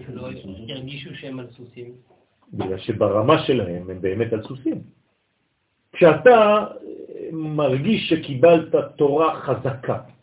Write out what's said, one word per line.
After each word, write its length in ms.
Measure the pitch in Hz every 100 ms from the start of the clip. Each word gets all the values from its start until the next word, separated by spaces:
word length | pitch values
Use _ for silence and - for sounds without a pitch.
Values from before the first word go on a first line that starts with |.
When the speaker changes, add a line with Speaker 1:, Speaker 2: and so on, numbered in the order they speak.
| 127
Speaker 1:
שלו 200 | 110 127 127 98 95 113
הרגישו 460 | 135 131 143 165
שהם 260 | 131 139 131
על 60 | 120
סוסים? 420 | - 120 123 120 123 _ _ _ _ _
Speaker 2:
בגלל 260 | 104 92 95
שברמה 600 | - 104 101 101 120 156
שלהם 520 | - 127 92 87 90
הם 100 | 90
באמת 320 | 92 101 113
על 100 | 110
סוסים. 400 | - 131 320 233 - _ _ _ _ _ _ _ _ _ _
כשאתה 720 | - 170 151 247 233 208 214 - - - - - - -
מרגיש 760 | 160 156 151 143 131 165 214 -
שקיבלת 680 | 160 - 131 165 165 160 156 - -
תורה 440 | 147 147 160 -
חזקה 580 | 143 123 131 - - 110 - _